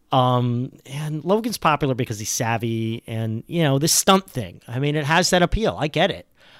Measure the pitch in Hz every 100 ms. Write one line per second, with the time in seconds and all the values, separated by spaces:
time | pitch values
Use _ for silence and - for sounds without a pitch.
0 | - 131 127 123 123 120 131 - - 139
1 | 151 151 170 214 226 190 160 147 139 117
2 | - 104 110 - 113 117 117 113 113 113
3 | - 113 113 113 - 170 151 139 160 -
4 | - 190 - 127 90 - - 120 143 151
5 | 139 170 180 180 175 202 214 92 151 151
6 | 185 85 - _ -